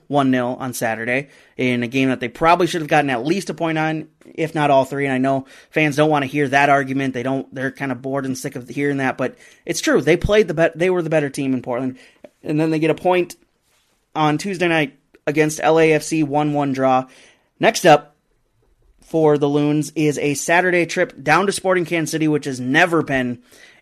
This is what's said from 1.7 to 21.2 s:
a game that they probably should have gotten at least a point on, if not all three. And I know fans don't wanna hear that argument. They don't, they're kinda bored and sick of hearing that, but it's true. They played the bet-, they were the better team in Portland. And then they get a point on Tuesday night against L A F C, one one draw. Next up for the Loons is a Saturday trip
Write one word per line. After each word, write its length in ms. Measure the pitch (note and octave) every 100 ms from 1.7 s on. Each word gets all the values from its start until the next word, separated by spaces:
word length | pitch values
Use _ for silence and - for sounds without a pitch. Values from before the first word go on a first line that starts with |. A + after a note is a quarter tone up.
| B2
a 20 | A#2+
game 220 | C3+ C3+
that 100 | B2
they 80 | B2
probably 400 | - E3 E3+ F3
should 140 | F3
have 80 | D3
gotten 200 | D#3+ C#3+
at 140 | B2
least 240 | C3+ F#3+ F#3
a 60 |
point 240 | D#3+ E3 D#3+
on, 300 | D#3 D#3 D#3 _
if 320 | - - D#3 D#3
not 160 | D3
all 120 | C3+
three. 200 | C3 C#3
And 100 | C#3
I 40 | C3
know 280 | C3 C3+ C3+ - -
fans 240 | - D#3
don't 160 | C3 D3+
wanna 160 | D3 C3+
hear 220 | D3 C#3
that 200 | C3+ C#3+
argument. 460 | C#3 C3+ C3+ C3+
They 80 | B2+
don't, 320 | B2 C3+ B2+
they're 160 | C3 C3
kinda 240 | C3 C#3
bored 320 | B2 C3+ C#3 C3+
and 100 | B2+
sick 200 | D3 B2+
of 120 | A#2+
hearing 280 | - C#3+ C#3
that, 200 | C3 -
but 200 | B2+ - - _
it's 160 | - E3
true. 200 | - B3+
They 160 | C#3 F3
played 320 | - G#3 E3+
the 60 |
bet-, 220 | D#3+ D#3+ D3+
they 140 | F3+
were 120 | F3+
the 80 | D#3+
better 200 | D#3+ D3
team 240 | C3+ C3+
in 80 | C3
Portland. 340 | A#2 A#2+ C3 B2+ - _ - _
And 160 | - D3+
then 100 | D#3+
they 100 | D#3
get 100 | D#3+
a 40 | D3+
point 400 | F3+ F3+ F3 - _ _ _ _ _ _ _ D#3
on 200 | D3+ D3+
Tuesday 300 | G3+ F3+ F3
night 320 | E3 C#3+ - _ _
against 360 | - D3+ D#3 D3+
L 160 | - D#3+
A 140 | D#3+
F 100 | D3+
C, 220 | D3+ D#3+
one 300 | D3 C#3+ D3+
one 180 | C#3+ C#3+
draw. 340 | C3 C3 C3 C3 - - _ _ -
Next 260 | E3+ E4 -
up 300 | D3 - _ _ _ _ _ _ _ _ _
for 380 | _ E3 D#3 D3
the 100 | C#3+
Loons 440 | D3 D3 D3 D3
is 240 | - D3+ C#3
a 160 | D3
Saturday 520 | C#3+ - E3+ F3+ F3 E3
trip 360 | F#3 F3+ -